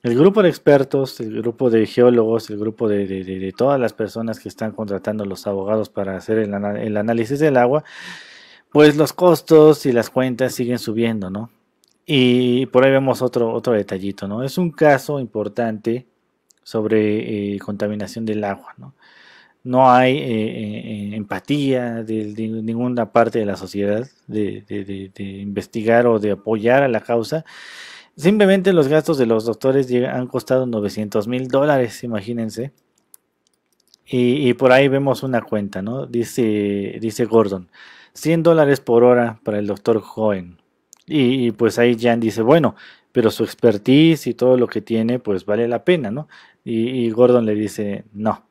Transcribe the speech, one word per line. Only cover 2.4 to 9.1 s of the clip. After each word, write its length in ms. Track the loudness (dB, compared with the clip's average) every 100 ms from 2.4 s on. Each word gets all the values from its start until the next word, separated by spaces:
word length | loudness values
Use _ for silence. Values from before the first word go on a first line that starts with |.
| -4
el 80 | -8
grupo 300 | -8 -4 -2
de, 180 | -2 -2
de, 180 | -6
de, 140 | -8 -8
de 140 | -8
todas 260 | -2 0 0
las 140 | -2
personas 460 | -4 -8 -6 -8 -10
que 100 | -12
están 240 | -10 -10
contratando 520 | -8 -8 -6 -6 -6
los 220 | -8 -8 -8
abogados 440 | -6 -2 -4 -4
para 260 | -6 -8 -8
hacer 220 | -4 -2
el 160 | -2
ana-, 260 | -4 -6 -6
el 140 | -6 -4
análisis 440 | -2 -2 -4 0
del 160 | 2 4
agua, 280 | 2 0 -4 -20 -20 -20 -20 -20 -20 -20 _
pues 220 | 6 6 6
los 160 | -2